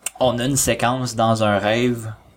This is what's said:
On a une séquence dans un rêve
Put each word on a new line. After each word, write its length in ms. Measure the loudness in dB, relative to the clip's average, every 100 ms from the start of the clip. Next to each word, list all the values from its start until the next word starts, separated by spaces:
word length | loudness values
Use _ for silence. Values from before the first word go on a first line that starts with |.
| -10 -2
On 180 | 0 0
a 60 | -2
une 100 | 0
séquence 600 | 0 0 0 0 -4 0
dans 260 | 2 2
un 140 | 2 2
rêve 560 | 2 2 0 -2 -6 -12 -18